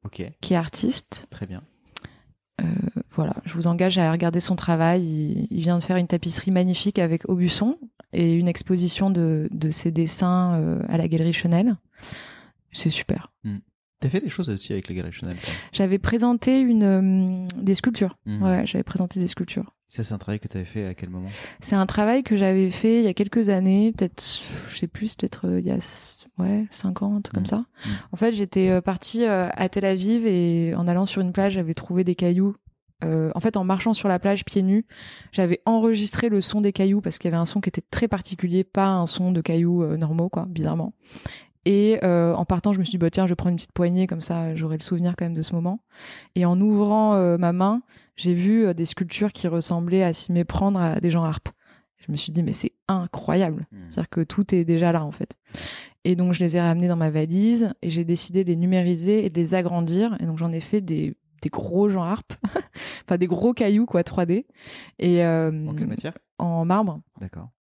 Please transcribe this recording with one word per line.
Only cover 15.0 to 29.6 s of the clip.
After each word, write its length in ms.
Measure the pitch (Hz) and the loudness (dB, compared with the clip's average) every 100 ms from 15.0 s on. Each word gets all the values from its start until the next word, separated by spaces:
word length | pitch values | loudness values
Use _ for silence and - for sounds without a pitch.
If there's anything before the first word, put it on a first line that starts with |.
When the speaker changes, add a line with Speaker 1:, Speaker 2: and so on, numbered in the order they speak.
| 85 | -8
Speaker 1:
Chenel, 220 | 87 90 87 | -10 -10 -10
toi ? 160 | - - - | -10 -10 -8
Speaker 2:
J'avais 280 | - 190 196 | -2 0 2
présenté 600 | - 233 240 240 - 262 | 0 2 2 2 2 4
une, 240 | 254 220 | 4 4
euh, 640 | 202 190 190 190 185 185 185 180 | 4 4 4 4 2 -2 -6 -2
des 200 | 190 185 | 0 2
sculptures. 420 | 254 226 190 - - | 0 0 -2 -2 -8
Speaker 1:
Hmm. 160 | 208 | -2
Speaker 2:
Ouais, 220 | 190 180 - | 2 2 0
j'avais 180 | - | -4
présenté 360 | - 185 180 190 | -2 -2 -2 -2
des 60 | 175 | -4
sculptures. 460 | - 180 196 - _ _ | -4 -6 -6 -8 _ _
Speaker 1:
Ça, 160 | - | -10
c'est 100 | 110 | -6
un 60 | 104 | -8
travail 200 | - 107 | -6 -6
que 80 | - | -6
t'avais 180 | 95 90 | -10 -8
fait 200 | 110 95 | -8 -8
à 80 | |
quel 160 | 90 90 | -8 -10
moment ? 200 | 90 95 107 - - | -10 -10 -12 -16 -12
Speaker 2:
C'est 140 | - 196 | -2 0
un 120 | 190 | 2
travail 340 | - 214 254 | 2 2 2
que 120 | 254 208 | 2 2
j'avais 340 | 196 190 190 | 4 4 2
fait 300 | - 220 233 | 2 2 4
il 60 | 220 | 2
y 20 | |
a 60 | 175 | 2
quelques 340 | 202 233 208 | 0 2 2
années, 420 | 190 190 190 220 | 2 4 4 4
peut-être, 320 | 220 180 - - - - - - | 2 -2 -2 -2 -2 -6 -12 -12
je 60 | - | -8
sais 100 | 170 | -8
plus, 280 | - 220 - | -6 -8 -4
peut-être, 320 | 190 - 180 | -6 -4 -2
euh, 120 | 180 | -2
il 60 | 180 | 0
y 60 | |
a 60 | 190 | -2
s-, 500 | - - - - - - | -4 -6 -6 -10 -14 -4
ouais, 300 | 185 208 214 | -2 0 -2
cinq 320 | - 190 185 | -4 -6 -2
ans, 140 | 202 208 | -2 -2
un 60 | |
truc 120 | - | -4
comme 100 | 196 | -4
Speaker 1:
Hmm. 40 | 185 | -2
Speaker 2:
ça. 100 | 208 240 - 214 | -2 -4 -10 -8
Speaker 1:
Hmm. 40 | 196 - | -8 -10
Speaker 2:
En 40 | 180 | 0
fait, 160 | 226 | 0
j'étais, 380 | 214 196 190 185 | 0 -2 2 4
euh, 120 | 185 | 2
partie, 440 | 185 180 - 226 233 | 0 -4 -4 0 2
euh, 240 | 196 175 | 2 0
à 160 | - | -2